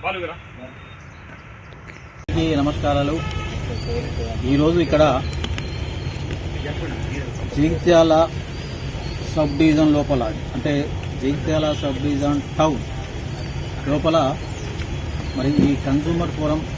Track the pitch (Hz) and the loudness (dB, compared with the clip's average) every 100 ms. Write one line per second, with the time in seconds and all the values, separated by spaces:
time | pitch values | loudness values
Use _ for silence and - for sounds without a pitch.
0 | 180 190 170 165 - - 123 - - - | -4 -4 -6 -10 -16 -16 -16 -16 -18 -18
1 | - - - - - - - - - - | -18 -18 -18 -18 -18 -18 -18 -18 -18 -18
2 | - - - 160 160 147 143 143 147 143 | -18 -12 0 2 4 4 2 2 2 2
3 | 143 160 151 - - - - - - - | 2 0 -2 -4 -4 -4 -4 -4 -2 -2
4 | - - - - 123 139 151 175 151 151 | -2 -4 -4 -2 2 4 6 4 4 6
5 | 151 131 - - - - - - - - | 6 4 -2 -4 -4 -4 -4 -6 -6 -6
6 | - - - - - - 208 185 139 - | -6 -6 -6 -6 -6 -6 -4 -4 -6 -6
7 | - - - - - 143 156 165 175 170 | -4 -4 -6 -6 -4 2 2 4 6 8
8 | 165 156 165 - - - - - - - | 8 6 4 0 -8 -8 -8 -6 -6 -6
9 | - - - 165 147 143 160 151 156 147 | -6 -6 -4 0 0 4 4 6 6 4
10 | 139 139 113 - - 131 151 143 147 - | 2 0 0 -4 -4 -2 0 0 0 -4
11 | - - 131 143 156 156 151 151 147 131 | -4 -2 -2 0 0 2 2 0 -2 -2
12 | 143 139 143 143 135 - 156 123 - - | 0 2 2 0 -2 2 2 2 -4 -6
13 | - - - - - - - - 139 151 | -6 -6 -6 -6 -6 -4 -6 -4 -2 2
14 | 165 160 135 147 - - - - - - | 4 4 2 0 -6 -6 -6 -6 -6 -6
15 | - - - 135 131 147 139 135 135 139 | -4 -4 -4 -2 2 4 4 4 2 2
16 | 156 170 170 143 151 156 156 | 2 0 0 0 0 0 -2